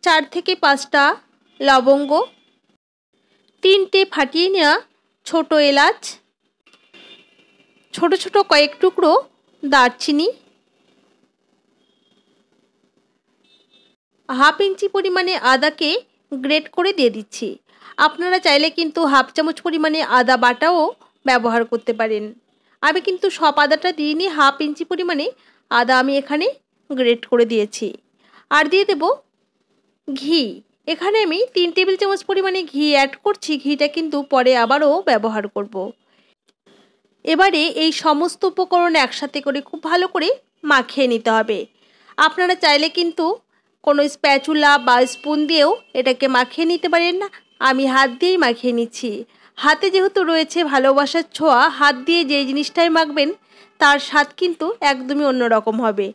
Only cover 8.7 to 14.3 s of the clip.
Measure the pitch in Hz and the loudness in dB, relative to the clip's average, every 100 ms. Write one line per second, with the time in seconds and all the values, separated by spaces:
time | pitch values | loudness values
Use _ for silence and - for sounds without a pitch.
8.7 | - 370 - 339 392 554 _ _ _ 285 | 2 0 2 4 2 0 _ _ _ 0
9.7 | 277 247 247 - 294 359 - _ _ _ | 4 4 0 -2 0 0 -4 _ _ _
10.7 | _ _ _ _ _ _ _ _ _ _ | _ _ _ _ _ _ _ _ _ _
11.7 | _ _ _ _ _ _ _ _ _ _ | _ _ _ _ _ _ _ _ _ _
12.7 | _ _ _ _ _ _ _ _ _ _ | _ _ _ _ _ _ _ _ _ _
13.7 | _ _ _ _ _ - | _ _ _ _ _ -10